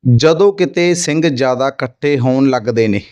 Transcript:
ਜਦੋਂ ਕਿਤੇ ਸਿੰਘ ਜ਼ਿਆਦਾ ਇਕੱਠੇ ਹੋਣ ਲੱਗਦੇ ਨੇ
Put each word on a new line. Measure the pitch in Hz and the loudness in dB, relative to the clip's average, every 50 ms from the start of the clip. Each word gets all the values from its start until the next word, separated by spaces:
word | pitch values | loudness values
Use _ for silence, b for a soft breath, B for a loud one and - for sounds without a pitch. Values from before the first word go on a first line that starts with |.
| - | 2
ਜਦੋਂ | 127 120 117 147 156 165 160 202 202 196 | 2 2 4 4 2 2 4 2 0 2
ਕਿਤੇ | - 185 139 - 175 175 175 175 | 0 -4 -2 0 -2 0 0 0
ਸਿੰਘ | 175 - - 147 160 160 | -2 -2 -4 -2 0 0
ਜ਼ਿਆਦਾ | 165 139 120 135 127 127 120 131 | 0 0 0 -2 -2 0 0 -2
ਇਕੱਠੇ | 139 139 - 135 123 _ _ - 143 143 135 | -4 -4 -4 -8 -8 _ _ -4 -2 -2 0
ਹੋਣ | 120 131 127 131 135 139 | 0 0 0 2 0 0
ਲੱਗਦੇ | 127 123 104 120 117 117 113 | 0 -2 -2 -2 0 0 0
ਨੇ | 110 101 101 - - | 0 0 -2 -4 -10